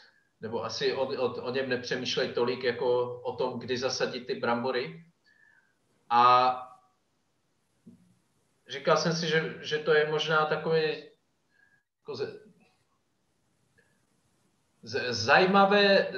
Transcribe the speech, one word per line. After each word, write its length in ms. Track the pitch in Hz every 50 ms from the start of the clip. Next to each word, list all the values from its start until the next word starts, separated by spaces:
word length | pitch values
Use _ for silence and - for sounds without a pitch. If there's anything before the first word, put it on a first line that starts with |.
| - _ _ _ _ _ _ _
nebo 240 | - 110 113 107 95
asi 280 | 113 - - 143 131 123
o, 80 | 135 131
o, 360 | - 139 123 127 120 - - -
o 80 | 127
něm 180 | 123 135 131 127
nepřemýšlej 600 | 127 117 - - 143 123 123 117 - 147 131 113
tolik 360 | - 127 120 120 120 120 131
jako 560 | 123 120 - 139 123 123 123 123 123 123 123
o 160 | - 127 120
tom, 220 | - 135 123 120 120
kdy 200 | - 117 127 120
zasadit 480 | 135 127 - - 135 117 - 123 -
ty 80 | - 135
brambory. 720 | - 123 117 120 120 117 131 123 - 135 165 - - - _ _ _ _ _ _ _ _ _ _ _ _ _ _ _ _ _ _ _ _ _
A 420 | 120 120 123 123 123 127 127 127 127 - - - - - _ _ _ _ _ _ _ _ _ _ _ _ _ _ _ _ _ _ _ _ _ - - _ _ _ _ _ _ _ _ _ _ _ _ _ _ _
říkal 280 | 139 139 - 175 156
jsem 160 | 160 - 175 160
si, 140 | - 170 160
že, 300 | 156 165 151 127 120 -
že 180 | - - 151 151
to 160 | 151 170 156
je 160 | 151 151 151
možná 340 | 156 151 156 160 160 156 156
takový 340 | 156 156 156 160 165 160 160 156 151 147 139 - - _ _ _ _ _ _ _ _ _ _ _ _ _ _ _ _ _ _
jako 140 | _ - 139
ze-, 260 | 113 - - 98 - - - _ _ _ _ _ _ _ _ _ _ _ _ _ _ _ _ _ _ _ _ _ _ _ _ _ _ _ _ _ _ _ _ _ _ _ _ _ _ _ _ _ _ _ _ _ _ -
z-, 240 | 110 117 139 127 123 117
zajímavé, 960 | 104 101 120 143 165 185 185 196 196 196 196 202 202 202 202 196 180 156 - -